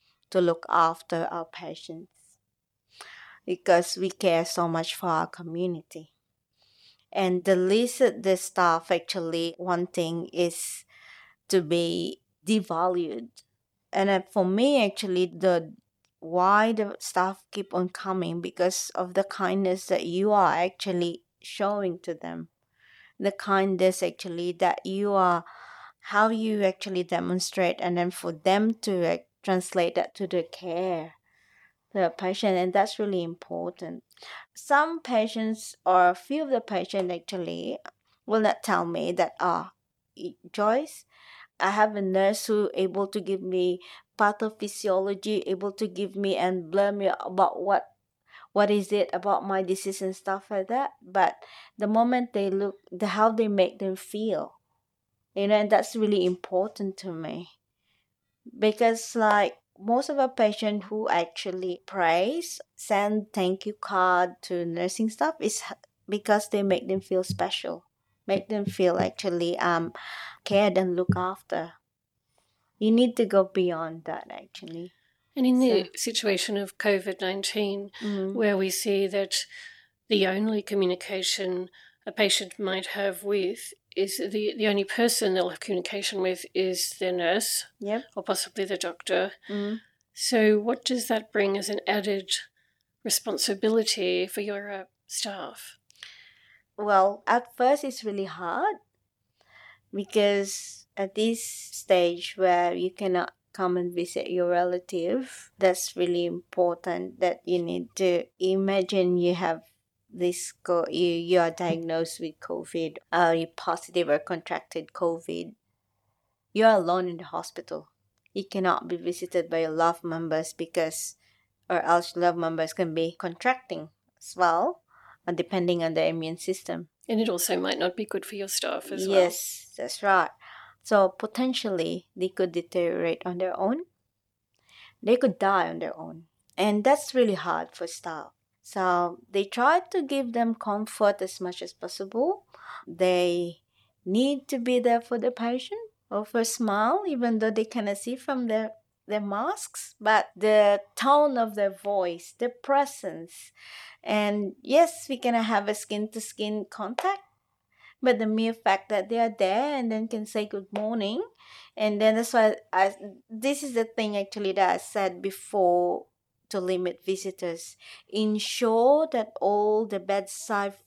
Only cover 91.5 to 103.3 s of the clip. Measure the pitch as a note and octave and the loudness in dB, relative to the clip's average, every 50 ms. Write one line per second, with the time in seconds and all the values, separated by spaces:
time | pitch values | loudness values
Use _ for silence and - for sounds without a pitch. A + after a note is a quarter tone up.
91.5 | G3 G3+ G3 G#3+ G3+ - - - G3+ G#3 F#3 G#3+ G3 G3 F#3 - - - - - | 0 -2 -2 -4 -6 -4 -2 -2 -2 0 0 -2 -2 -4 -4 -4 -6 -6 -6 -12
92.5 | _ _ _ _ _ _ _ _ _ _ _ G#3 - - - A3+ A#3 - - - | _ _ _ _ _ _ _ _ _ _ _ -2 -2 -2 -2 -2 -4 -2 -2 -2
93.5 | G3+ G3 - A3 A3 A3+ A3 A3 - A3 F3+ F3+ F3+ F3+ F#3 F#3 - G#3+ G3+ G#3 | -2 0 0 2 2 2 2 0 -2 -2 0 0 0 0 -2 -2 -4 -6 -6 -6
94.5 | G3+ G3+ G3+ G3+ G3+ F#3+ F#3 - _ _ _ _ - - - A3 G3 F#3+ D#3 - | -6 -8 -8 -8 -10 -12 -12 -14 _ _ _ _ -8 -6 -6 -6 -8 -10 -12 -12
95.5 | - - - - - _ _ _ _ _ - - - - - - _ _ _ _ | -14 -16 -18 -20 -20 _ _ _ _ _ -20 -20 -20 -20 -20 -20 _ _ _ _
96.5 | _ _ _ _ _ - G#3 G#3 G3+ F#3+ F#3+ - - - - - A3+ A#3+ A#3+ - | _ _ _ _ _ -6 0 4 6 6 6 4 2 0 0 2 2 2 2 -2
97.5 | - - B3 B3+ C#4+ C#4+ - C4+ B3 - A3+ G#3+ G3+ G3+ G3 F3+ D#3+ F3 F3+ E3+ | -2 2 4 4 4 4 2 -4 -8 -6 -6 -6 -4 -4 -6 -6 -8 -8 -6 -4
98.5 | E3+ C4 F4 G#4+ G#4 - - _ _ _ _ _ _ _ _ _ _ _ _ _ | -2 0 0 -2 -2 -4 -10 _ _ _ _ _ _ _ _ _ _ _ _ _
99.5 | _ - - - - _ _ _ - G3 G3+ - - A3 G3+ G3+ G3+ G3+ G3 G3 | _ -20 -20 -20 -20 _ _ _ -8 -8 -8 0 2 4 4 4 4 2 0 -2
100.5 | - - - - - - - _ _ - G3 F#3+ G3 G#3+ G#3+ A3+ A#3 A3+ - - | -6 -10 -12 -14 -16 -20 -20 _ _ -6 -6 -4 -2 0 0 0 0 -2 -6 -10
101.5 | - - - - - - - - F#3+ F3+ F3 E3+ F3 F3 F3 - - - F#3 F3+ | -12 -12 -14 -14 -14 -14 0 4 4 4 4 2 0 -2 -6 -10 -2 0 2 4
102.5 | F3 F3 F3 F3 F3+ F3+ F3+ F#3 F3+ - G#3 F#3+ F3+ F3 E3+ - | 4 4 4 2 0 -2 -4 -4 -4 -4 -2 0 0 0 -2 -4